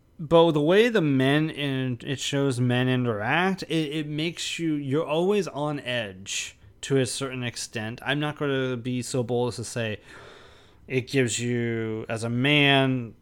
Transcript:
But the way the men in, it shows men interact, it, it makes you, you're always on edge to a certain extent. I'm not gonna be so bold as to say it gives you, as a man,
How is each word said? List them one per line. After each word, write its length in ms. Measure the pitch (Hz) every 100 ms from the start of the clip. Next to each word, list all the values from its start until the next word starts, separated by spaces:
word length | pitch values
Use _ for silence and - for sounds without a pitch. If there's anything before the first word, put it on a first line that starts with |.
| _ -
But 320 | 151 165 170
the 100 | 147
way 280 | 147 196 240
the 120 | 220
men 480 | 151 135 131 151 156
in, 500 | - 143 131 127 120 143
it 140 | 131
shows 400 | - 143 139 123
men 300 | 127 123 127
interact, 720 | 127 123 104 110 156 185 185
it, 100 | -
it 340 | 160 151 156 147
makes 520 | 151 165 160 - -
you, 140 | 165
you're 340 | 147 143 143 139
always 400 | 156 180 208 151
on 320 | 135 147 147
edge 800 | 123 123 104 92 98 - - - - -
to 160 | - 135
a 80 | 127
certain 380 | - 135 127
extent. 580 | 123 - - 117 110 123 120
I'm 140 | 143
not 180 | 151 147
gonna 380 | 147 135 127 127
be 260 | 120 127
so 220 | 120 135
bold 260 | 113 120 123
as 60 | -
to 80 |
say 360 | 110 123 110 104 - - - - - - - - -
it 220 | 127 120
gives 320 | 139 123 113
you, 640 | 120 120 117 113 113 110 113
as 160 | 113 117
a 40 |
man, 840 | 120 139 147 143 139 135 131 113 -